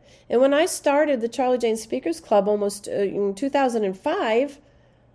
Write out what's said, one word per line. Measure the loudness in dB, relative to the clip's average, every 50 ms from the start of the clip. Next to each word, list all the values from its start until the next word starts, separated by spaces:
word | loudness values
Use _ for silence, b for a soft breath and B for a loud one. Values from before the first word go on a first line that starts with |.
| b b b b b b
And | 2 4
when | 4 4 4
I | 2 2
started | 0 -2 -2 0 2 2 4 2 2 2 0
the | -2 -4
Charlie | -2 -2 0 0 0
Jane | 0 0 0 -2
Speakers | -2 -4 -6 -6 -4 -4 -4 -6 -6
Club | -2 2 2 2 4 2
almost, | 0 0 0 -4 -4 -6 -8 -6
uh, |
in | -4 -2 -2 -2 -2 -2 -4 -4 -4
two | -4 -4 -2
thousand | 0 0 0 0 0 -2 -2
and | -2 -4
five, | -4 -4 -4 -2 -2 -2 0 0 0 0 -2 -6 -14 b b b b b b b b b b